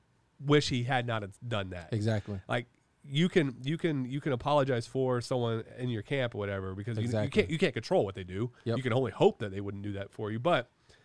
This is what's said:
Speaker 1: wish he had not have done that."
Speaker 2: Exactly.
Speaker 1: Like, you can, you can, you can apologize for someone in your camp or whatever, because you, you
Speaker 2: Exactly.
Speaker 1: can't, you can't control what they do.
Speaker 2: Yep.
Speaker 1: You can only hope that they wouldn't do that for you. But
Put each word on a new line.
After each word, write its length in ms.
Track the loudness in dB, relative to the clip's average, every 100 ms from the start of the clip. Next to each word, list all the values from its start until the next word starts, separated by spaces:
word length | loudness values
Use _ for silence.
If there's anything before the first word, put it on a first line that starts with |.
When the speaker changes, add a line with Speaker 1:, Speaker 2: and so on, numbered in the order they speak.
| _ _ _ -6
Speaker 1:
wish 240 | 4 6 6
he 160 | 0
had 220 | 0 0 0
not 160 | -2
have 140 | -4 -8 -4
done 240 | -4 -4
that." 180 | -6 -4
Speaker 2:
Exactly. 480 | 0 2 0 -2 -6 -4
Speaker 1:
Like, 180 | -4 -4 _ _ _
you 240 | -4 0 2
can, 280 | 4 2 0
you 160 | -4 -2
can, 260 | 0 0
you 160 | -2 -2
can 120 | -2
apologize 540 | 0 2 4 4 2 0
for 340 | 0 0 0
someone 420 | 0 0 0 -2 -6 -6
in 100 | -4
your 140 | -2
camp 320 | -2 -2 -2
or 40 | -2
whatever, 360 | -4 -4 -4
because 220 | -6 -4 -2
you, 60 |
you 40 | 0
Speaker 2:
Exactly. 360 | 0 2 2
Speaker 1:
can't, 80 | 2
you 60 | 2
can't 140 | 0
control 300 | 0 0 2
what 120 | 2 -2
they 80 |
do. 260 | -6 -4 -4 -4
Speaker 2:
Yep. 120 | -4 -2
Speaker 1:
You 40 |
can 100 | 0
only 200 | 0 0
hope 260 | 4 4 4
that 140 | -4
they 80 | -6
wouldn't 240 | -6 -6
do 80 | -6
that 180 | -6 -8
for 220 | -8 -6
you. 80 | -2
But 280 | 2 0 0 _ _ -20